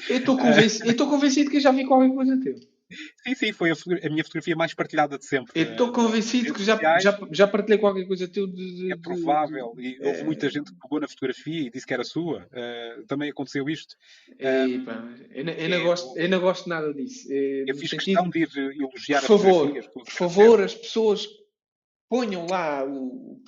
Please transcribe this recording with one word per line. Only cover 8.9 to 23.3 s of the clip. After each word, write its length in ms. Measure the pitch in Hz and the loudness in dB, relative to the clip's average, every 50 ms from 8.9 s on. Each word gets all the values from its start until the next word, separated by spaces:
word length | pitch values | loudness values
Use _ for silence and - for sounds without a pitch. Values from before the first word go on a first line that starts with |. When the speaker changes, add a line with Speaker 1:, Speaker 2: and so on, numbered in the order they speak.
Speaker 2:
É 40 | 185 | -6
Speaker 1:
de, 60 | 170 | -6
Speaker 2:
provável, 720 | 170 170 180 175 165 147 147 151 151 151 156 135 123 117 117 | -8 -8 -6 -4 -2 0 0 0 0 -2 -4 -8 -8 -10 -10
Speaker 1:
de, 80 | 123 | -10
Speaker 2:
e 240 | 123 127 127 135 139 | -10 -10 -8 -4 -4
houve 200 | 139 - - 147 | -4 -4 -2 -4
muita 220 | 156 151 - 151 135 | -4 -4 -2 -2 -4
Speaker 1:
eh, 20 | |
Speaker 2:
gente 240 | - 147 151 - - | -4 -4 -8 -10 -14
que 40 | - | -18
pegou 220 | - - 147 151 | -10 -6 -6 -4
na 80 | 147 - | -4 -6
fotografia 540 | - - 135 127 123 - - 147 160 165 143 117 | -10 -8 -6 -6 -6 -6 -8 -8 -6 -6 -6 -8
e 20 | |
disse 180 | - 131 - - | -8 -10 -8 -6
que 60 | 135 | -6
era 100 | 120 120 | -6 -6
sua. 460 | - - 156 175 165 127 98 92 - | -6 -6 -6 -6 -6 -6 -8 -10 -14
Eh, 520 | - 123 120 120 120 117 117 117 117 - 110 - | -12 -10 -10 -10 -10 -10 -12 -12 -14 -14 -10 -8
também 220 | 143 143 147 147 | -6 -4 -4 -6
aconteceu 400 | - - 139 - - 143 135 147 | -6 -8 -8 -6 -6 -6 -4 -4
isto. 260 | 160 - - - - _ _ _ - - _ _ - - | -6 -8 -10 -16 -20 _ _ _ -20 -20 _ _ -14 -6
Speaker 1:
Ei, 380 | 135 131 131 131 131 127 123 | -2 0 2 2 2 2 0
Speaker 2:
Ehm, 80 | 127 127 | -2 -6
Speaker 1:
pá, 240 | 117 113 113 113 120 120 127 - - | -8 -10 -10 -12 -14 -16 -20 -20 -16
eu, 160 | - 127 147 | -12 -8 -8
n-, 60 | 165 156 | -6 -6
eu 120 | 156 160 | -4 -2
Speaker 2:
é, 20 | 170 | -2
Speaker 1:
não 140 | 180 175 165 | 0 0 2
gosto, 320 | 175 175 175 - - - - | 2 0 0 -2 -8 -6 -2
Speaker 2:
eu, 60 | 165 | -2
Speaker 1:
eu 60 | 180 | 0
não 120 | 190 185 | 0 2
gosto 260 | 180 185 180 185 - 175 | 2 0 0 -2 -4 -8
nada 260 | 170 160 156 151 143 | -6 -4 -4 -4 -6
disso. 380 | 143 127 123 - - - 131 | -6 -8 -10 -10 -14 -10 -6
Eh, 320 | 139 139 139 139 139 135 135 | -4 -2 -2 -2 -2 -4 -4
Speaker 2:
eu 100 | 131 135 | -4 -4
Speaker 1:
no 40 | 143 | -6
Speaker 2:
fiz 120 | - 151 | -6 -6
Speaker 1:
sentido 260 | 160 151 - 196 196 185 | -6 -4 -2 0 2 2
Speaker 2:
questão 120 | 180 175 | 2 0
de 100 | 160 165 | 0 -2
ir, 100 | 160 - - 143 | -2 -2 -2 -6
eh, 260 | 135 139 135 147 135 | -6 -6 -6 -6 -8
elogiar 380 | 131 - - - - 143 139 | -8 -8 -10 -4 -2 0 0
Speaker 1:
Por 20 | 135 | 4
Speaker 2:
a 40 | 226 208 196 | 6 6 6
Speaker 1:
favor, 160 | 185 190 185 170 143 143 | 8 8 6 6 6 2
Speaker 2:
fotografia, 100 | 143 127 | 0 -4
as 80 | - - | -8 -12
pessoas 160 | - 127 - | -16 -18 -16
Speaker 1:
por 80 | - | -10
favor, 420 | - - 180 175 165 196 214 233 226 202 | -6 -2 -2 2 6 8 10 10 10 8
Speaker 2:
agradeceram. 60 | 190 | 6
Speaker 1:
as 100 | - - | 2 -2
pessoas 520 | - - - - 226 220 214 196 - - - - - _ _ _ _ _ _ _ _ _ _ _ _ _ - | -8 -12 -6 -2 0 2 2 2 0 -2 -10 -14 -20 _ _ _ _ _ _ _ _ _ _ _ _ _ -4
ponham 360 | 226 254 247 208 190 175 170 | -2 -2 -2 -2 -4 -6 -4
lá 380 | 170 190 185 170 151 147 139 135 | -2 -2 -2 0 -2 -2 -2 -4
o, 560 | 139 139 135 131 127 - - - - | -4 -4 -6 -8 -8 -10 -12 -16 -16